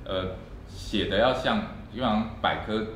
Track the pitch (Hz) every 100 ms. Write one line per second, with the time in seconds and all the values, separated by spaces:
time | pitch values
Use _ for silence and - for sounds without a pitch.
0 | - 95 92 90 - - - - - 104
1 | 87 95 123 127 135 107 - - - 113
2 | 127 107 113 - 90 80 - 110 107